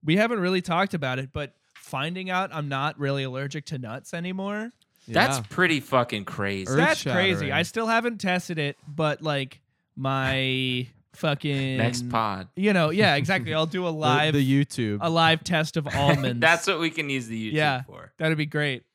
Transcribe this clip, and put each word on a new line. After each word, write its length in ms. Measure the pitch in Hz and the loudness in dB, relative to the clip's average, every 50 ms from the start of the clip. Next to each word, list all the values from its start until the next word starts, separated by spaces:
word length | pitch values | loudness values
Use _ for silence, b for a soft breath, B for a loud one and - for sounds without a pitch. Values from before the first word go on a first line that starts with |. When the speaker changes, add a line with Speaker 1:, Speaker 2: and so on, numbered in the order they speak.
| - | 2
Speaker 1:
we 120 | 151 160 | 2 2
haven't 240 | 196 220 233 240 214 | 4 4 2 2 0
really 200 | 175 180 185 185 | 0 0 0 0
talked 320 | 175 - 170 170 196 196 | 0 0 0 0 0 0
about 260 | - 175 139 131 127 127 | -2 -4 -4 -4 -4 -4
it, 120 | 135 135 | -6 -8
but 220 | _ 151 147 135 _ _ _ _ _ | _ -10 -10 -10 _ _ _ _ _
finding 540 | - - - - 131 139 160 180 185 185 185 | -20 -16 -10 -8 -6 -6 -6 -6 -8 -6 -4
out 220 | 185 180 190 190 | -2 -2 -2 -4
I'm 160 | - 160 147 143 | -4 -6 -6 -4
not 300 | 139 135 139 151 - - | -2 -2 -2 -4 -4 -4
really 240 | 143 139 139 139 | -2 -2 -2 -2
allergic 420 | 135 131 127 131 139 139 147 156 143 | -4 -4 -6 -6 -8 -6 -8 -10 -10
to 120 | - 160 135 | -8 -10 -8
nuts 340 | 123 107 113 139 - - | -8 -10 -10 -12 -12 -10
anymore. 580 | - 170 170 180 185 190 190 202 208 214 214 240 _ _ _ _ _ _ _ - | -10 -8 -6 -6 -6 -6 -6 -6 -6 -6 -8 -10 _ _ _ _ _ _ _ -2
Speaker 2:
That's 300 | 117 156 214 - 139 131 | 0 2 2 2 2 -2
Speaker 3:
Yeah. 60 | 110 - | -2 -4
Speaker 2:
pretty 320 | - - 180 175 160 139 | 0 0 2 2 2 0
fucking 460 | - - - 127 120 120 117 107 95 | -2 2 2 2 2 2 -2 -6 -6
crazy. 420 | - - - 101 98 98 95 92 - | -8 -6 -4 -4 -4 -2 -4 -4 0
Speaker 3:
Earth 60 | 131 | 2
Speaker 1:
That's 260 | 147 165 - 214 - | 2 2 2 2 0
crazy. 300 | - - 127 175 185 190 180 | -2 -2 0 2 2 2 0
Speaker 3:
shattering. 180 | 156 151 139 | 0 -2 -2
Speaker 1:
I 100 | 135 151 | 0 0
still 240 | 175 - - 226 226 | -2 -2 -2 -4 -2
haven't 320 | 220 226 226 226 240 233 202 | 2 0 2 0 0 -4 -2
tested 400 | - 190 180 180 175 - 175 156 | -2 -2 -2 -2 -2 -4 -4 -4
it, 180 | 147 143 - _ _ | -4 -4 -4 _ _
but, 360 | - 143 156 160 151 147 - | -14 -4 -2 0 0 0 -2
like, 380 | - 160 147 139 135 131 - - _ _ _ _ _ _ _ | -2 -2 -2 -2 -4 -6 -10 -20 _ _ _ _ _ _ _
my 920 | - 135 135 135 135 131 131 135 135 131 131 131 131 131 127 127 123 123 - _ _ _ _ _ | -6 -4 -2 0 0 0 0 0 0 0 0 0 0 0 0 -2 -2 -4 -6 _ _ _ _ _
fucking 640 | - - 160 147 143 - 147 139 135 135 131 131 | -4 -2 -2 -2 0 -2 -2 0 0 0 0 0
Speaker 2:
Next 320 | 127 113 120 120 120 123 120 | 0 0 0 0 -2 -6 -2
pod. 380 | 120 113 113 107 98 95 92 - _ | 0 0 0 0 -2 -4 -8 -10 _
Speaker 1:
You 160 | - 190 208 | 0 2 4
know, 180 | 202 180 165 151 | 4 4 4 2
yeah, 240 | 165 196 214 190 147 | 4 4 4 6 6
exactly. 380 | 143 - 156 196 185 - 165 156 | 4 2 2 0 0 0 -2 0
I'll 120 | 156 160 | 0 0
do 200 | 160 - 185 180 | 0 -2 -2 -2
a 40 | 175 | -2
Speaker 3:
<laughs> 20 | |
The, 40 | 160 | -2
Speaker 1:
live 360 | 156 156 151 147 147 151 156 151 | 0 2 2 4 4 4 4 4
Speaker 3:
the 300 | 147 139 131 135 139 143 | 4 4 4 4 4 4
YouTube. 340 | - - - 120 107 104 104 | 2 0 -2 -2 0 0 0
Speaker 1:
a 100 | 151 170 | 0 0
live 340 | 165 165 165 160 160 160 - | 2 4 4 4 4 2 0
test 320 | - 175 156 156 156 - | 0 0 0 0 0 -2
of 100 | 170 143 | -4 -4
Speaker 2:
<laughs> 80 | 139 - | -2 0
Speaker 1:
almonds. 460 | 135 143 143 165 143 135 127 120 120 | 2 4 6 4 4 2 0 0 4
Speaker 2:
That's 260 | 151 165 170 165 - | 6 6 6 6 4
what 140 | - 190 156 | 0 0 0
we 100 | 165 160 | 0 -2
can 180 | 156 160 156 143 | -2 -2 -4 -2
use 160 | 139 131 120 | -2 -4 -4
the 240 | 113 113 113 110 120 | -4 -6 -4 -4 -2
YouTube 40 | 151 | 0
Speaker 1:
Yeah, 260 | 151 151 147 135 127 | 2 2 2 2 0
Speaker 2:
for. 300 | 131 - 92 85 82 - _ _ | -4 -10 -16 -18 -20 -20 _ _
Speaker 1:
that'd 200 | 160 160 160 151 | 0 0 0 0
be 80 | 151 | -2
great. 380 | 147 139 151 147 143 131 120 _ _ _ | -2 -2 -2 -2 -2 -4 -6 _ _ _